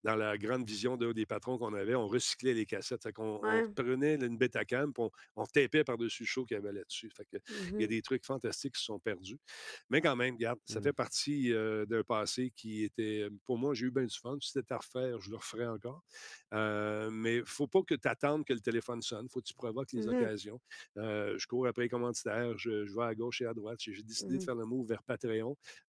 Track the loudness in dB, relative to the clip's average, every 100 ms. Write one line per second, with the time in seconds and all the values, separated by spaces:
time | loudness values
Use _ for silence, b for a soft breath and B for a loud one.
0 | 2 2 2 0 0 0 0 -2 0 2
1 | 0 0 0 -2 -2 -2 -2 0 2 2
2 | 4 2 0 0 2 2 2 -2 -4 -4
3 | -6 -6 -4 -2 2 2 2 0 2 4
4 | 4 4 0 4 4 4 0 0 0 0
5 | -2 b b -6 2 4 6 4 2 2
6 | -2 -2 -2 -2 -2 -2 -2 -6 -6 -10
7 | -10 -14 -10 -10 -8 -6 -4 0 2 2
8 | 0 -2 -2 -4 -2 -4 -4 -4 -4 -4
9 | -4 -4 -6 -14 B B B B B 4
10 | 4 4 0 2 -2 -2 -4 0 0 2
11 | 0 0 0 2 4 4 2 0 0 0
12 | 2 2 0 0 -2 -4 -8 -2 -2 0
13 | 0 0 -2 -6 -2 0 2 2 2 2
14 | 0 -2 -6 -6 -2 -4 -2 -4 -4 -2
15 | -2 -2 -6 -8 -8 -4 -2 -2 -6 -10
16 | _ B B B B 0 2 2 0 0
17 | -2 0 2 2 0 -2 4 4 4 2
18 | 2 2 2 2 2 0 2 0 0 -6
19 | -4 -6 -6 -6 -8 -6 -6 -4 -4 -2
20 | 0 2 2 0 -6 -12 B B B -6
21 | -2 0 0 -2 -2 2 2 2 0 2
22 | 0 -2 -2 0 0 -2 0 0 0 0
23 | 0 0 -2 -2 -2 -2 -4 -6 -6 -8
24 | -6 -6 0 0 0 -2 0 0 0 -2
25 | -2 -4 0 0 0 -6 B B